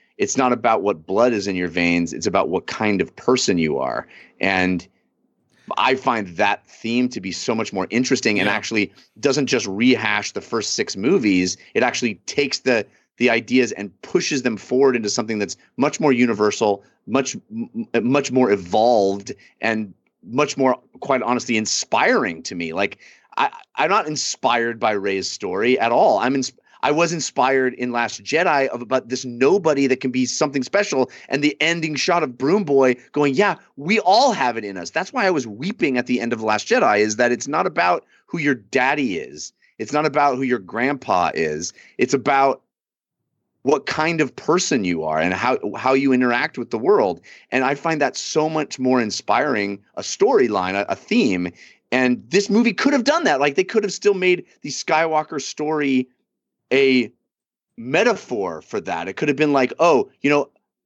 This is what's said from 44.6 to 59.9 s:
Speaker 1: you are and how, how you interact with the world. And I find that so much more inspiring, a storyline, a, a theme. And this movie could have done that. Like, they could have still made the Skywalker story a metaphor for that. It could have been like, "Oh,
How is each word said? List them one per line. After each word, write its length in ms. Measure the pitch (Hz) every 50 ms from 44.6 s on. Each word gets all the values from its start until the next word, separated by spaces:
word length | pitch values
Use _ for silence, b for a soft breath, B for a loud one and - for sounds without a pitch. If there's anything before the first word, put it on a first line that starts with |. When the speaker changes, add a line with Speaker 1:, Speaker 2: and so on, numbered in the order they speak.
| - - 151 117 95
Speaker 1:
you 200 | 90 87 80 78
are 140 | 78 78 78
and 160 | 80 90 95
how, 240 | 92 117 123 131 - - 101 95
how 160 | - 113 131
you 220 | 135 139 139 135 131
interact 420 | 127 127 123 120 123 147 160 -
with 140 | 127 117 -
the 80 | - 107
world. 420 | 120 175 208 165 110 92 85 - B B B B B B
And 100 | - 131
I 120 | 131 131 143
find 260 | 143 - 165 160 151
that 160 | 143 123 -
so 320 | - - - - 160 156 156
much 300 | 160 156 143 - - -
more 240 | 127 127 131 127
inspiring, 800 | 113 107 - - - - 107 117 143 151 123 104 101 101 101 98 _ _ _
a 40 | -
storyline, 760 | 98 - - - 190 240 277 185 127 110 104 95 90 92 95
a, 100 | 101 101 -
a 60 | 98
theme. 560 | - - - - 240 196 113 92 90 87 85 B B B B B B B _
And 320 | 120 131 127 123 123 104 104 117
this 180 | 151 202 202 -
movie 240 | 202 226 226 233
could 220 | 185 - - 277 294
have 100 | 262 220
done 200 | 277 302 349 330
that. 140 | 185 147 131
Like, 180 | 143 147 139
they 80 | 190 180
could 180 | - - 220 208
have 80 | 190
still 220 | - - - 202 196
made 320 | 185 185 180 180 - b b b b
the 80 | - 147
Skywalker 720 | 131 - - - 160 156 165 160 156 151 151 - 160 143
story 640 | - - - - 151 160 156 151 147 139 131 127 127 - _ _ _ _ _ _ _ _ _ _ _ _
a 400 | 123 139 139 135 131 127 113 - - _ _ _ _ _ _ _ _ _ _ _ _
metaphor 840 | - 113 127 143 175 226 247 202 - - - 127 104 95 87 80 78
for 180 | - - - 104
that. 280 | 80 92 87 82 85 95
It 80 | 98
could 120 | - 156 147
have 80 | 139
been 160 | 131 156 147
like, 200 | 143 135 127 117 - -
"Oh, 320 | 165 175